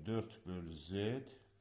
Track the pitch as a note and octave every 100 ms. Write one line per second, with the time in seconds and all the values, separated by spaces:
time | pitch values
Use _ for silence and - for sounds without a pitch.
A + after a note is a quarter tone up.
0 | D2+ A2+ A2 - F2 F2+ E2 D#2+ D#2+ G2
1 | G#2+ C3 C3 - - -